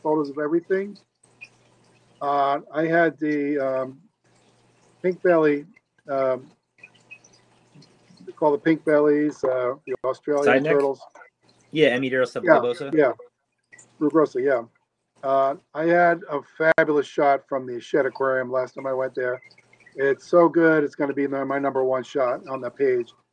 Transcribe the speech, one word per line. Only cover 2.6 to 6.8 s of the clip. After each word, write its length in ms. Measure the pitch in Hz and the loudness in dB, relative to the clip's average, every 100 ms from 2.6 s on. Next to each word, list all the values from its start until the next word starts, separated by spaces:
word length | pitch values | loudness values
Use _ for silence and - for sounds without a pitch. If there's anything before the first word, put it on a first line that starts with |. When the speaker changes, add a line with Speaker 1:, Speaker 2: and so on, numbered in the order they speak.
| - | -4
Speaker 1:
I 120 | 147 160 | -4 0
had 300 | 165 165 135 | 2 2 0
the, 400 | 151 147 143 147 | -4 -2 -2 -2
um, 400 | 135 131 131 139 _ _ _ _ _ _ _ _ _ _ | -2 -4 -6 -12 _ _ _ _ _ _ _ _ _ _
pink 180 | 180 175 | -6 -2
belly, 440 | 185 170 156 147 160 _ _ _ - | 2 4 4 0 -4 _ _ _ -8
um, 420 | 135 135 127 131 _ _ _ | -4 -2 -4 -8 _ _ _